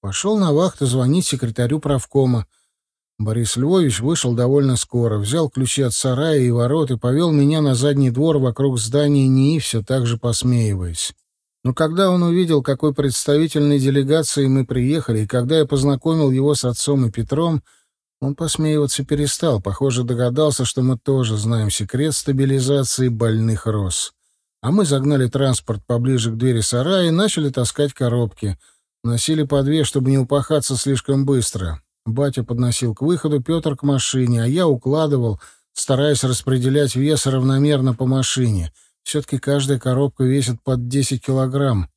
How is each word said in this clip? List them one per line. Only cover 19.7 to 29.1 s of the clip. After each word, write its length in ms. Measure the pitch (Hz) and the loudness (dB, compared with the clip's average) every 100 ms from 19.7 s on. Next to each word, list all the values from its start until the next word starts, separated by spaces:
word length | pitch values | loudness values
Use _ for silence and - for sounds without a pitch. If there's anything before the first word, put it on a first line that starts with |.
| 95 139 123 | -2 -2 -2
догадался, 600 | 120 120 123 127 156 135 127 | -2 -2 0 2 0 0 -2
что 180 | - | 0
мы 160 | 127 127 | 0 -2
тоже 360 | - 135 120 107 | -2 0 0 -2
знаем 360 | 107 117 107 | -2 0 -2
секрет 420 | - 104 123 156 | -4 -4 -2 -2
стабилизации 960 | 143 - 135 135 135 127 143 127 - 127 | -2 -2 0 2 0 2 0 0 0 -2
больных 560 | 113 117 110 113 110 - | 0 0 0 0 -2 -2
роз. 480 | 107 95 - - _ _ _ _ _ | -2 -2 -4 -8 _ _ _ _ _
А 100 | 113 | 0
мы 140 | 185 180 | 2 2
загнали 420 | 139 135 147 123 | 2 2 2 0
транспорт 540 | 131 139 123 - 104 - | 0 0 0 -4 -8 -2
поближе 460 | 120 123 131 113 | -2 0 0 0
к 60 | 110 | -2
двери 240 | 127 117 | 0 0
сарая 460 | 104 120 143 190 175 | 0 -2 0 2 2
и 40 | |
начали 380 | 165 208 - 147 | 2 0 0 -2
таскать 440 | 131 120 - 147 | -2 -4 0 -2
коробки. 640 | - 123 120 117 - 104 92 _ _ _ _ | 0 -2 0 -2 -4 -6 -6 _ _ _ _
Носили 400 | 117 | -4